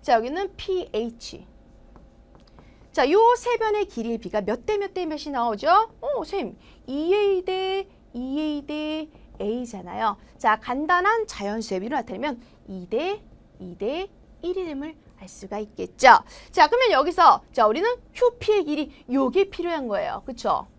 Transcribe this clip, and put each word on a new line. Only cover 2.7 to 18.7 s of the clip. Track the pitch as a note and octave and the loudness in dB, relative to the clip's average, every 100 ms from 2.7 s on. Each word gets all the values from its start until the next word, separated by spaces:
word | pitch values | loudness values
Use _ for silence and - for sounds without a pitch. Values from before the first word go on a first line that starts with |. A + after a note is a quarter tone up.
| - - | -20 -8
자, | - C4+ | 0 4
요 | F#4+ A4+ A#4+ | 6 6 4
세 | B4 A#4 | 0 0
변의 | A4 G#4 | 0 0
길이의 | G4 - A3+ A3+ | -2 -4 -4 -4
비가 | G3+ G#3+ | -2 -4
몇 | G3 A3+ | -2 -4
대 | - G#4 | -2 -2
몇 | G4 | -2
대 | F#4+ | -4
몇이 | E4+ D4+ D4+ | -6 -6 -6
나오죠? | C4+ A#3 G#3 C#4+ F#4+ A4 - | -2 -2 0 4 4 4 -6
어, | C5 C5+ | -6 -4
쌤, | D#4+ G4+ A3+ - - - - | -4 -6 -6 -10 -20 -20 -10
이에이 | C4+ E4 G4+ G4+ F#4 | -4 0 2 2 0
대 | F#4 F#4 F#4+ G4 F#4+ - - | -2 -4 -2 -4 -6 -16 -16
이에이 | A#3+ B3+ C#4 D#4 D4 C#4 | -10 -6 -4 -2 -4 -6
대 | D4+ D4+ D#4 D#4 - - - | -8 -6 -6 -8 -16 -20 -8
A잖아요. | G3+ A#3 A#3+ G3+ F3 G3 A3 G3 - - | -6 -4 -8 -12 -12 -4 -4 -4 -14 -2
자, | A#3 G#3+ | 2 2
간단한 | - B3+ D#4 F4+ F#4+ A4+ A4 | 0 -4 2 2 4 0 -2
자연수의 | - G3+ A3 A3 F#3 | -6 -6 -4 -4 -6
비로 | G#3+ C#4+ | -2 -4
나타내면 | A#3 F#3+ D4 A#3 - - - | -4 -6 -6 -6 -14 -20 -16
이 | F#3+ F3+ | -14 -6
대 | A3+ E4+ G#4 - - - - | -4 -2 -6 -10 -20 -20 -18
이 | F#3 F3 | -16 -8
대 | G3+ D#4 G4 - - - | -6 -6 -8 -14 -20 -12
일이 | E4+ F#4 | -6 -6
됨을 | F4 C#4 D4+ D#4 - - | -6 -8 -10 -14 -20 -20
알 | F#3 | -20
수가 | - F#3+ G#3 | -18 -10 -8
있겠죠. | G#3 - F#3 - B3 G#3+ - - - | -8 -10 -10 6 8 8 6 -20 -6
자, | - D4+ | 4 4
그러면 | A#4 B4+ | 4 4
여기서 | C#4+ D4 F4 D#4+ F#3+ - | 4 2 6 6 6 0
자, | - G#3+ | 2 2
우리는 | B3 G#4+ B4 - | 4 -2 -2 -10
큐피의 | - B4 A#4+ - G#4 | 0 0 0 0 0
길이 | D4+ | 0